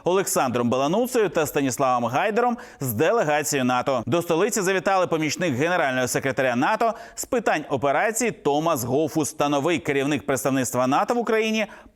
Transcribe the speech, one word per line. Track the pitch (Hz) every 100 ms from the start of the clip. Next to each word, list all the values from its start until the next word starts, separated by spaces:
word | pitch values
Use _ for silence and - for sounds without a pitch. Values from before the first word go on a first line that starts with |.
Олександром | 165 190 - 180 135 120 120
Балануцею | 131 139 208 247 240 196
та | 170 147
Станіславом | 151 135 123 131 123 117
Гайдаром | 139 202 214 247 233 - -
з | 131
делегацією | 104 160 233 151 151 151 143
нато. | 127 123 123 127 110
До | 170
столиці | 170 165 220 220
завітали | 185 190 202 190 175
помічник | 165 156 - 180
генерального | 120 165 180 143 127 123
секретаря | 143 135 127 131 120
нато | 170 220 226 - -
з | -
питань | - 247 226 170 139
операції | 135 143 147 214 220 233
Томас | - 147 147 165 143
Гофус | 117 156 160 160 143
та | - 147
новий | 143 151 165
керівник | 151 139 139 139 -
представництва | 131 139 135 123 123 127
нато | 151 208
в | 240
Україні | 226 220 220 220 202 - -